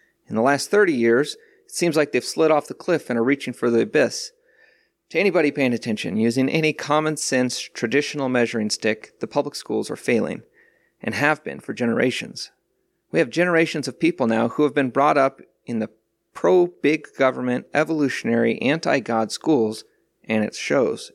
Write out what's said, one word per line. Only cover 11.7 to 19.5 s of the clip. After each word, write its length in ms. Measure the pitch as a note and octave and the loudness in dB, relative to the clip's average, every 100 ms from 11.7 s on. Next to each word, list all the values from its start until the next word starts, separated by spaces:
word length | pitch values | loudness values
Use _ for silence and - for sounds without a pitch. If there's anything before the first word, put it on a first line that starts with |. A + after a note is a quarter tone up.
generations. 760 | A2 A#2+ A2+ B2+ - - - - _ _ _ _ _ _ | -4 -2 0 0 -2 -8 -12 -16 _ _ _ _ _ _
We 80 | D#3+ | 0
have 100 | C3 | 0
generations 560 | D3+ F3+ E3 E3 D#3+ C3+ | 0 2 2 0 -2 -8
of 140 | - | -2
people 260 | E3 - A#2 | 0 2 2
now 220 | A2+ A#2 | 2 0
who 160 | - | 2
have 100 | D3 | 2
been 160 | D3 C3 | 2 0
brought 260 | B2 D3 D3 | 2 2 4
up 240 | C3+ - - _ | 2 -2 -16 _
in 140 | - A#2 | -8 -6
the 120 | G#2+ _ _ _ _ | -6 _ _ _ _
pro-big 720 | - E3+ F#3 F3 - C#3+ D#3 D3+ - | -2 2 4 2 0 0 0 -4 0
government, 500 | C3+ B2+ B2+ B2 - | 0 0 -2 -4 -2
evolutionary, 880 | - D#3 D#3+ C#3 - A#2 A#2 A#2 A2 | -2 0 0 0 -2 0 2 2 0
anti-God 720 | A#2+ D#3+ D3+ C3+ A2 A2+ A2 | -2 -2 0 -2 0 -2 -2
schools, 540 | - - | -2 0